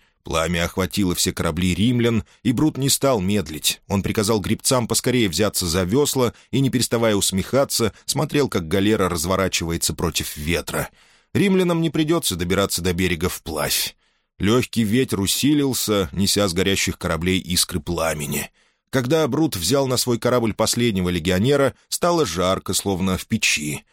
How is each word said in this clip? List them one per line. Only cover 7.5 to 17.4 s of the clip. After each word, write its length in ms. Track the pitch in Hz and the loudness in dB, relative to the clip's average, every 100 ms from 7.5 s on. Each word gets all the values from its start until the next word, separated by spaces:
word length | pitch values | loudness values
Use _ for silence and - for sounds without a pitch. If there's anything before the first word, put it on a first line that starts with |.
| 131 139 - 110 - - | 0 0 0 -2 -4 -6
смотрел, 440 | 135 123 147 127 | -4 -2 0 0
как 180 | 101 80 | -2 -2
галера 420 | 98 101 107 90 | 0 2 2 0
разворачивается 840 | 85 85 92 92 - 82 82 - | -2 0 0 0 -2 -4 -2 -2
против 420 | 78 82 - 80 - | -2 -2 -2 -6 -6
ветра. 540 | 76 80 - 76 73 - _ _ _ | -4 -2 -2 -6 -6 -10 _ _ _
Римлянам 480 | 120 196 185 175 170 | 0 2 2 2 0
не 80 | 165 | 0
придётся 460 | 156 160 170 - 87 | 0 0 0 0 -2
добираться 460 | 87 95 98 - | 0 0 0 0
до 120 | 90 | -2
берега 360 | 87 92 85 90 | 0 0 0 -2
вплавь. 640 | - - 78 69 - - - _ _ _ - | -4 -6 -4 -2 -2 -4 -10 _ _ _ -4
Лёгкий 440 | 95 123 110 117 | 0 2 0 -2
ветер 360 | 107 120 127 101 | 0 0 0 0
усилился, 880 | 95 - 139 151 139 120 - 104 85 | 0 0 2 2 2 -2 0 0 0
неся 340 | 85 98 101 101 | 0 0 2 0
с 60 | |
горящих 440 | 85 92 95 - - | 0 0 0 -2 -4
кораблей 420 | 87 80 90 | -4 -2 0
искры 400 | 92 | 0